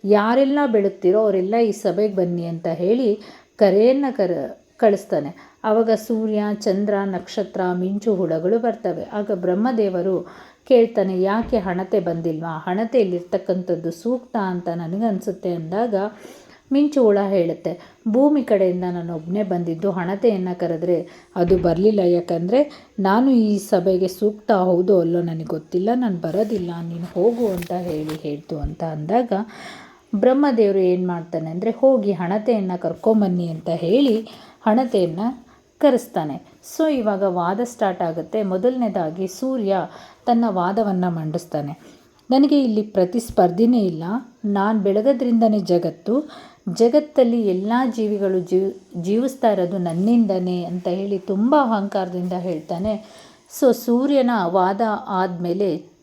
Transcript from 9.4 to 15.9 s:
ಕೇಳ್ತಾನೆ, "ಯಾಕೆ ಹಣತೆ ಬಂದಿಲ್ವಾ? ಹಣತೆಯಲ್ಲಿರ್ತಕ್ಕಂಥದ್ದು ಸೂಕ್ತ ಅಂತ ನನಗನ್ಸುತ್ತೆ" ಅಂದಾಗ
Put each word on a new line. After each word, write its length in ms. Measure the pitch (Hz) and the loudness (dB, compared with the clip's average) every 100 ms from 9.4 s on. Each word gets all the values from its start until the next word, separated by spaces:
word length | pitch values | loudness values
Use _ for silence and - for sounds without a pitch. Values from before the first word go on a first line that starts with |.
| 180 185 233 233 202 180 180 185 180 - - _ _ | -2 0 0 0 0 0 -2 -4 -6 -18 -20 _ _
ಕೇಳ್ತಾನೆ, 520 | 254 233 226 190 185 | 4 4 2 -2 0
"ಯಾಕೆ 380 | 190 214 226 240 | 0 0 0 -2
ಹಣತೆ 420 | 190 175 190 214 | -2 -4 0 -2
ಬಂದಿಲ್ವಾ? 640 | 170 170 165 160 165 160 185 | 0 -4 -4 -4 -6 -8 -4
ಹಣತೆಯಲ್ಲಿರ್ತಕ್ಕಂಥದ್ದು 1200 | 185 226 254 196 175 175 185 180 185 180 165 165 | -4 0 0 0 -2 -4 -6 -2 -4 -2 -4 -4
ಸೂಕ್ತ 460 | 165 233 254 247 233 | -6 -4 -6 -4 -4
ಅಂತ 320 | 190 180 175 | -4 -4 -6
ನನಗನ್ಸುತ್ತೆ" 840 | 170 165 190 226 190 - 190 185 | -6 -6 -2 -2 -2 -4 -6 -6
ಅಂದಾಗ 400 | 170 160 190 240 | -6 -4 -4 -2